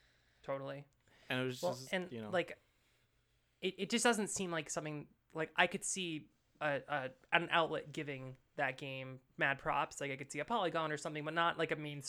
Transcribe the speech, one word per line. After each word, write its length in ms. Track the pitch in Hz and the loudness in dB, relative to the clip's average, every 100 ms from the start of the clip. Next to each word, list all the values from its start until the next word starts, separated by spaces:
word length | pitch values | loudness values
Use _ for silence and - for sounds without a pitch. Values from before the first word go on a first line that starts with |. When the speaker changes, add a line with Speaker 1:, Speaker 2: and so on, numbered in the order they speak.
| _ _ _ _ | _ _ _ _
Speaker 1:
Totally. 420 | - 139 135 143 143 _ _ - - | -8 -6 -6 -10 -14 _ _ -16 -4
Speaker 2:
And 120 | 127 | -2
it 40 | |
was 180 | 127 127 | -2 0
Speaker 1:
Well, 100 | 175 | -2
Speaker 2:
just, 180 | 123 131 | -2 -2
Speaker 1:
and, 180 | 190 180 | -4 -2
Speaker 2:
you 80 | 117 | -6
know. 80 | 110 | -2
Speaker 1:
like, 300 | 180 170 - _ _ _ _ _ _ _ _ _ _ | 0 0 -4 _ _ _ _ _ _ _ _ _ _
it, 140 | 190 185 | -6 -4
it 120 | 196 | 0
just 120 | 233 | 4
doesn't 240 | 240 220 202 | 6 4 2
seem 220 | - 190 | 0 -2
like 180 | 165 147 | -2 -2
something, 360 | - 156 151 - _ _ | -4 -4 -6 -8 _ _
like, 160 | 160 160 - | -4 0 4
I 100 | 180 | 4
could 160 | 190 | 4
see 420 | - - 175 156 - _ _ - | -4 -4 -2 -4 -8 _ _ -4
a, 200 | 151 139 - | 0 0 0
a, 220 | 147 131 - - | -2 -4 -8 2
an 160 | 170 165 | 4 6
outlet 400 | 170 156 151 151 | 4 4 0 -4
giving 440 | 147 147 135 131 131 _ - | -6 -6 -6 -8 -14 _ -2
that 220 | 139 131 | 0 0
game 400 | 139 131 131 131 - - | -6 -6 -8 -12 -10 0
mad 220 | 151 139 | 2 2
props. 420 | 160 143 156 - | 2 2 0 -2
Like, 100 | 139 | -4
I 40 | 135 | -4
could 140 | 139 | -6
see 80 | 147 | -6
a 60 | |
Polygon 480 | 143 233 180 160 156 | 0 2 2 2 0
or 40 | 147 | -2
something, 280 | 170 151 | -4 -4
but 100 | 151 | -2
not, 240 | 165 170 160 | 2 2 4
like, 140 | 160 | 2
a 40 | 156 | 0
main, 260 | 151 147 | -4 -6